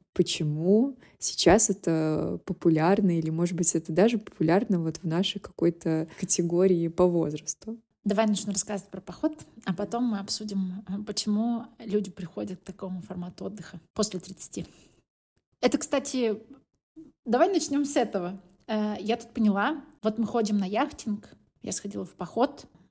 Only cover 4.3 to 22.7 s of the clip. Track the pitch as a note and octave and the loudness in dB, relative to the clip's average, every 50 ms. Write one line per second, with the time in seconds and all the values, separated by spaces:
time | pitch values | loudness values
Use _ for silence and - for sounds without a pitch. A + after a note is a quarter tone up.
4.3 | - - G3 D#3+ E3+ G3+ A3 - G3 E3+ E3 D#3+ D#3 - - E3+ D#3+ E3+ G3 - | -4 0 2 4 4 4 4 2 0 0 0 -2 -4 -4 -4 -2 0 0 0 -2
5.3 | - G3+ - - - - E3 E3+ E3+ - - D#3+ D#3+ D#3+ D#3+ D#3+ - - - - | -4 -8 -10 -12 -4 0 0 0 0 0 -2 -2 0 0 -2 -4 -8 -6 -2 0
6.3 | - - E3+ E3+ E3+ F3 F#3+ G3 F#3 E3+ E3+ E3 E3 - F3+ F3+ F3 E3+ D#3 D3 | 0 0 0 2 2 4 4 4 4 2 0 0 2 4 4 4 4 2 0 -2
7.3 | D3+ D3+ - - - - - G#3+ A3+ A3+ _ _ _ _ - G3 G3+ G3+ A3 G#3+ | -4 -6 -8 -10 -10 -10 -10 -12 -12 -12 _ _ _ _ -2 0 2 2 2 2
8.3 | G#3 F#3+ - G#3+ F#3+ - - - G#3 F#3+ - - - F#3+ - - F3+ - - D#4+ | 2 0 -2 -2 -2 -4 -4 -4 -4 -8 -8 -10 -14 -14 -14 -14 -6 -2 -2 -2
9.3 | D#4 - - - - - - - F3+ E3+ G#3 G3+ G#3 A#3+ B3+ A#3+ G#3+ G3 G3 G#3 | -2 -4 -18 -20 -20 -10 -6 -6 -4 -4 -4 -4 -2 -2 0 0 -2 -2 -4 -4
10.3 | - - A3 G#3 G3 G3 F#3+ F#3 F3+ G3 - - F#3+ G3+ G#3 G#3+ G3+ - - G#3+ | -6 -6 -6 -4 -2 -2 -2 -4 -6 -8 -8 -8 -8 -6 -6 -6 -6 -4 -2 0
11.3 | G#3 G#3 A3+ A#3+ A#3 A3+ A#3 - - - A#3+ A3 F#3 G#3 F#3+ F#3 E3+ - F3 D#3+ | 0 0 0 0 -2 -4 -6 -10 -18 -14 -6 -2 -2 -2 -2 -4 -8 -10 -12 -10
12.3 | - G#3 G#3 F#3+ F3+ F3 - - F3+ - G3 F#3 F#3 F#3 E3+ - F#3 F3+ F3 F3+ | -8 -8 -8 -8 -8 -10 -12 -16 -14 -12 -10 -8 -8 -8 -10 -10 -10 -10 -10 -10
13.3 | - - F#3+ F#3+ G3+ G#3+ E3 - - E3+ - _ - - G#3 - - - - - | -10 -10 -10 -10 -10 -12 -14 -16 -18 -20 -20 _ -2 -2 -2 0 -2 -6 -10 -12
14.3 | - - - - - - - - - - - _ _ _ _ _ _ _ _ _ | -12 -12 -12 -10 -8 -10 -10 -12 -14 -20 -20 _ _ _ _ _ _ _ _ _
15.3 | _ _ _ _ _ - - B3 - C#4+ - - - C#4 C#4 - - B3+ A#3+ A3+ | _ _ _ _ _ 0 0 2 2 0 -2 -2 -2 -2 -2 -2 -2 0 0 0
16.3 | G#3 G#3+ - - - - _ _ _ _ _ _ _ D#4+ D#4+ - _ _ - B3 | 0 -2 -6 -14 -20 -20 _ _ _ _ _ _ _ -20 -20 -20 _ _ -2 2
17.3 | A3 B3 D#4+ G4 G4 E4+ - - C#4+ C#4+ D4 C#4 - D4+ A#3 G#3+ - F#3+ F3 F3 | 4 4 4 4 4 2 0 0 0 0 0 0 2 0 0 0 0 -4 -4 -4
18.3 | G3 F#3+ - - - _ _ - A3 G#3+ G#3 G#3+ G#3 - - G#3 A3+ A#3+ - - | -8 -10 -14 -20 -20 _ _ -4 -2 -2 -2 -2 -4 -4 -4 -4 -4 -4 -4 -6
19.3 | - - A3 G#3+ F#3+ G3 G#3 C4+ D#4+ - - - - _ - A3 G#3+ A3 A#3 G3+ | -2 2 2 4 4 4 2 0 0 -4 -8 -14 -10 _ -2 -2 0 0 -2 0
20.3 | - A#3+ A3 G#3 G#3+ G3+ G3 F#3 G3+ A3 C#4+ D4 - - - A3 G#3 G#3 - - | 0 0 0 2 0 0 0 0 0 0 0 -2 -4 -8 -6 -6 -6 -6 -8 -14
21.3 | - _ _ _ _ _ - - F#3+ - - G3+ G3+ G3+ F#3+ E3+ - - F#3 E3+ | -20 _ _ _ _ _ -8 -6 -6 -4 -6 -6 -8 -8 -8 -10 -10 -10 -10 -4
22.3 | - A3+ B3 D4 - - - - | 0 0 0 0 0 -6 -20 -20